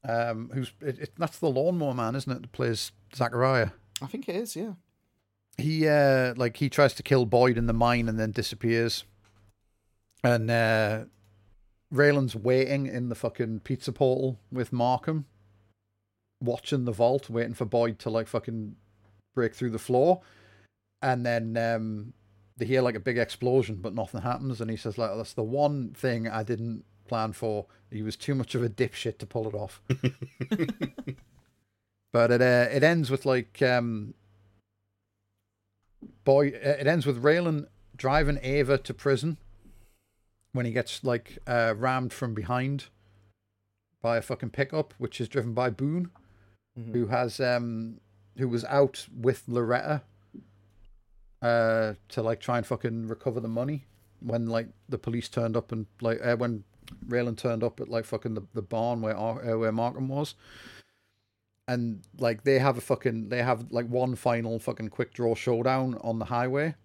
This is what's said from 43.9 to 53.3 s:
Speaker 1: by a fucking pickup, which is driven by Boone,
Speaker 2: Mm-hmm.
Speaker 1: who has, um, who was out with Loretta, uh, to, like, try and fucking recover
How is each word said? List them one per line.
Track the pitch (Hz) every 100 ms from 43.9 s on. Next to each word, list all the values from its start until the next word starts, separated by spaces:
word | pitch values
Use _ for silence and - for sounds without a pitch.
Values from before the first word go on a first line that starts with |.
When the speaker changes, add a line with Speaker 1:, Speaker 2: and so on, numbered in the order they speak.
| _
Speaker 1:
by | 120 117
a |
fucking | - 123 120
pickup, | - 139 156 151 -
which | 123 -
is | 113
driven | 139 117
by | 113 123
Boone, | 101 139 165 180 - _ _ _ _ _ -
Speaker 2:
Mm-hmm. | 113
Speaker 1:
who | 113 110
has, | 120 123 -
um, | 127 123 120 113 113 113 _ _ _ -
who | 127
was | 117 113
out | 143 139 - -
with | - 120 131 -
Loretta, | 120 117 123 - 151 - _ _ - - _ _ _ - - _ _ - _
uh, | 120 117 113 113 110 104 _
to, | -
like, | 113 117
try | - 120
and | 117
fucking | - 120 113 113
recover | 110 -